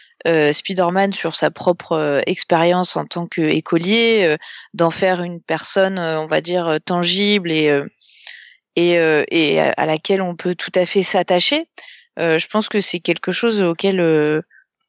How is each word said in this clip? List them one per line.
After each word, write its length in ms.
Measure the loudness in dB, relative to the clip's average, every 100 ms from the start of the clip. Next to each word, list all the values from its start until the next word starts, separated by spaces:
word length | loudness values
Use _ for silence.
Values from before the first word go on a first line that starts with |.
| _ -6 0
euh, 260 | 4 4
Spider-Man 580 | 0 -2 -2 0 2 0
sur 240 | -2 -6 -2
sa 160 | -2
propre, 400 | 0 -2 -2 -2
euh, 300 | -2 0 0 -2
expérience 680 | -2 0 2 4 2 0 -2
en 100 | -4
tant 220 | -6 -6
qu'écolier, 960 | -2 0 0 0 -2 2 2 2 2
euh, 140 | 2 0 -6 -20 -10
d'en 160 | -2 0
faire 320 | 2 0 0
une 180 | -4 -8
personne, 580 | -6 -6 -2 0 0 -2
euh, 220 | -4 -4
on 60 | -2
va 120 | -2
dire, 280 | 0 -2 0
euh, 100 | -2
tangible 720 | -2 -2 0 0 2 2 0
et, 160 | 0 2
euh, 180 | 2 -2 _ -20 -20 -20 -20 -20 _ _ 0
et, 200 | 2 4
euh, 280 | 4 2 2
et 320 | 2 2 2
à, 140 | 2 0
à 100 | -2
laquelle 360 | -2 0 0
on 160 | -2 -4
peut 180 | -4 -4
tout 160 | -4
à 120 | -2 0
fait 180 | 0
s'attacher. 640 | 0 0 2 2 2 0 -4 -14 -20 -20 _ -4
Euh, 200 | 0 0
je 100 | 0
pense 220 | -2 -2
que 100 | -2
c'est 220 | -2 -4
quelque 320 | -4 -4 -2
chose 260 | -2 0 2
auquel, 380 | 0 0 0 2
euh, 420 | 2 2 2 -2 -4 _ _ _